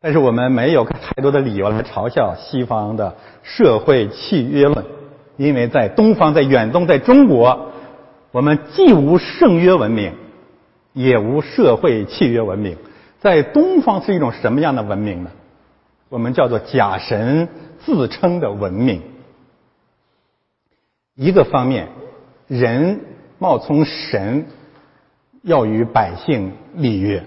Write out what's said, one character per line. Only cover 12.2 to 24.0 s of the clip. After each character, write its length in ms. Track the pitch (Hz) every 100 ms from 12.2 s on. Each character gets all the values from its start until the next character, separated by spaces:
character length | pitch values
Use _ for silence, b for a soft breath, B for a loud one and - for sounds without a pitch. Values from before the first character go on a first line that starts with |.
| 139
约 120 | 117
文 180 | 107 95
明。 180 | 104 82 B B B _
在 220 | 202 165
东 400 | 139 294 359 370
方 220 | 247 190
是 100 | -
一 60 | 185
种 120 | 131
什 220 | - 117
么 80 | 131
样 140 | 156 131
的 80 |
文 160 | 104 101
明 240 | 104 87
呢？ 80 | 87 - _ _ _ _ _ _ _
我 100 | 123
们 160 | 117 131
叫 140 | 123
做 100 | 113
假 400 | - 127 101 95
神 480 | - 104 117 151 170 B B -
自 240 | - 214 120
称 320 | - 185 175
的 120 | 127
文 220 | 101 98
明。 280 | 95 127 90 - - - _ _ _ _ _ _ _ _ _ _ _ _ _ _ _ _ _ _ -
一 160 | 147
个 140 | 190 -
方 200 | 139 127
面， 220 | 123 80 - - - _ _ _
人 520 | 123 120 120 165 208 - - - _
冒 180 | 185 123
充 280 | - 151 151
神， 600 | -